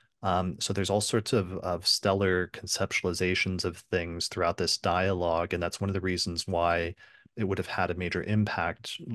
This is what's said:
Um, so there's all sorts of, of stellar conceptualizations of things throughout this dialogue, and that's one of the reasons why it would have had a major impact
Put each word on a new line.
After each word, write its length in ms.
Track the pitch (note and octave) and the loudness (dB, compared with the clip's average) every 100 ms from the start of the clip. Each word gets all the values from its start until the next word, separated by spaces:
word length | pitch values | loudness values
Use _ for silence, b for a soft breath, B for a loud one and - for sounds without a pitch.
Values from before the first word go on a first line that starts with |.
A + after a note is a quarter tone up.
| b _ | b _
Um, 340 | G2 F2+ F#2 D2 | 0 2 0 -4
so 120 | - | -2
there's 180 | G2 F#2+ | -2 2
all 100 | G2+ | 2
sorts 320 | - A#2 G#2+ | 2 0 2
of, 240 | A#2 F2+ F#2 | 0 0 -4
of 280 | F2+ F2 - | -4 -2 0
stellar 600 | - G#2 G2 G2 F2+ F2+ | 2 4 4 4 4 0
conceptualizations 1160 | - - - G2 - F#2 F2 F#2 F#2 G2 F#2 | -6 -6 -2 0 0 -2 0 2 2 0 0
of 140 | F#2 E2 | -4 -6
things 500 | - F2+ E2+ E2+ - | -2 -2 -2 -4 -4
throughout 300 | - E2+ F2 | 0 0 2
this 180 | F2 - | 0 0
dialogue, 800 | F#2+ F2+ F#2+ F#2 F2 E2 F2 | 2 2 2 2 2 2 0
and 80 | F2 | -2
that's 180 | E2+ - | -2 -2
one 80 | G2 | -2
of 60 | |
the 60 | F#2+ | 0
reasons 460 | F#2 F2+ F#2 E2+ - | 0 0 -2 -4 -2
why 480 | F2 E2+ E2+ E2+ - B B B - | 2 4 2 0 -6 B B B -4
it 80 | |
would 140 | G2 F#2+ | -2 -2
have 100 | F2+ | -2
had 220 | - F2 | -2 -2
a 40 | |
major 300 | F2+ F2 F2+ | 0 -2 -2
impact 760 | - G#2+ G#2 - E2+ - - - - | 0 2 2 0 -2 -4 -12 -12 -10